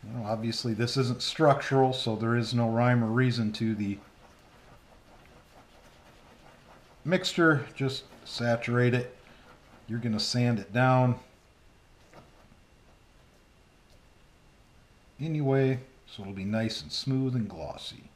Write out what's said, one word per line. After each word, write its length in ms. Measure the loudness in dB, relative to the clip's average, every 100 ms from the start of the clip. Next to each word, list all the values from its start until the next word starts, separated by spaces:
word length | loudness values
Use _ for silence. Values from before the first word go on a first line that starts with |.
Well, 220 | -12 -10
obviously 480 | -4 -4 -2 -4 -2
this 240 | 0 0 0
isn't 240 | 0 -2
structural, 720 | -4 4 4 4 2 2 2
so 240 | 2 -4 -2
there 180 | 0
is 200 | 0 0
no 160 | 0 0
rhyme 340 | 2 4 4
or 40 | 2
reason 440 | 2 2 0 -2
to 200 | -2 -4
the 240 | -2 -4 -6 -12 -20 -20 -20 -20 -20 -20 -20 _ -20 -20 -20 -20 -20 -20 -20 -20 -20 -20 -20 -20 -20 -20 -20 -20 -20 -20 -20 -20 -12
mixture. 640 | -2 0 0 4 4 4 0
Just 300 | -4 -4 -4 -14 -20
saturate 680 | -16 -4 0 0 0 2 4
it. 200 | 2 -2 -12 -20 -20 -20 -20 -20 -20 -10
You're 120 | -6
gonna 200 | -4 -2
sand 400 | -2 0 2 0
it 140 | -2
down 460 | 2 4 6 4 0 -6 _ _ _ _ _ _ _ _ -20 -20 -20 -20 -20 _ _ -20 _ _ _ _ _ _ _ _ _ _ -20 _ _ _ _ _ _ _ _ _ _ _ -10
anyway, 600 | -6 -2 2 4 4 0 -6 -20 -20
so 160 | -14
it'll 120 | -12
be 100 | -8
nice 360 | -4 -2 -2 -6
and 100 | -10
smooth 440 | -8 -2 -2 0
and 160 | -2 -4
glossy. 540 | -6 -12 -12 -14 -16 -20